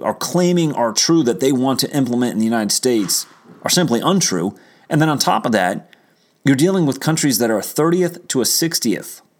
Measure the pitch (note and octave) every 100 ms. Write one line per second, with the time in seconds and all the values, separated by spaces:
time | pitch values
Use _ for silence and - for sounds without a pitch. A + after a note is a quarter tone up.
0 | - G#2+ - F3 F3+ F3 D#3+ C3 A#2 G#2+
1 | - E3 A#2+ G#2+ C3+ C3 C3 B2+ C3+ D3
2 | B2 A#2+ B2 G2+ A2 A#2 G#2 - B2+ A#2
3 | F#2 - - - - - - F3+ E3 A#2
4 | D3+ G3 - F2+ F#2 - - _ _ D3+
5 | D#3 C#3 - G3+ A#3 A2 F2+ G2+ - _
6 | _ _ _ _ C#3 C3+ F3 F#3+ D3+ B2+
7 | D3+ D#3 D3+ A2 A#2 G#2+ - - D#3+ F3
8 | F3 E3+ - C3 A2 - E3 - A#2 F#2
9 | - - _